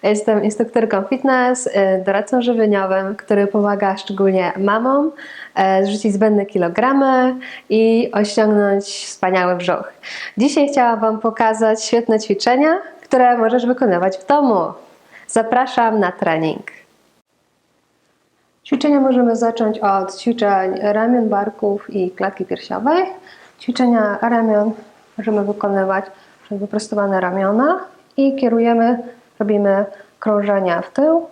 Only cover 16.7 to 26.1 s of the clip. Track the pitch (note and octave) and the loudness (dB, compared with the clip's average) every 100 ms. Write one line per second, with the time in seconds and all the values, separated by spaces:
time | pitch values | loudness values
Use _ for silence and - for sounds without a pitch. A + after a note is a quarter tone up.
16.7 | - _ _ _ _ _ _ _ _ _ | -20 _ _ _ _ _ _ _ _ _
17.7 | _ _ _ _ _ _ _ _ _ - | _ _ _ _ _ _ _ _ _ -6
18.7 | C4 D4 C#4+ C4 B3+ B3 A3+ A3+ A3+ A3 | -2 2 2 4 4 2 2 0 0 -2
19.7 | G#3+ G#3 G3 F#3+ - - A#3 G#3 G3 F#3+ | 0 0 0 -2 -6 -4 0 2 2 0
20.7 | F#3+ G#3 G#3 A3+ B3 A3 G3+ G#3 G#3 G#3 | -2 -2 0 2 2 2 0 -2 -4 -4
21.7 | G3+ - G3+ F3+ - F#3+ - F#3 F3+ - | -4 -6 -4 -4 -4 -6 -6 -8 -8 -8
22.7 | F3+ A3+ E4+ F#4+ - - - - _ - | -4 0 0 -2 -6 -20 -20 -20 _ -8
23.7 | A#3+ B3 A#3 G#3 G3+ A#3 A#3 A3+ G#3 G#3 | 0 2 2 0 -2 0 0 2 2 0
24.7 | G#3+ - _ _ - A3 G#3+ G3+ G#3 G3+ | -4 -14 _ _ -8 -2 -2 -2 -4 -2
25.7 | G3 F#3+ F#3+ G3 | -2 0 -2 -4